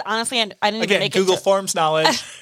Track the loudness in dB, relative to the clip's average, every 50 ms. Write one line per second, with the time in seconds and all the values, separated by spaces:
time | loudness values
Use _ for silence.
0 | -6 -4 -4 -4 -4 -2 -2 -2 -2 -2 -4 -2 -2 -2 0 0 0 0 0 2
1 | 0 0 0 0 2 2 2 2 2 2 2 2 2 -2 -2 0 0 2 2 2
2 | 2 2 2 0 -4 -10 -16 -20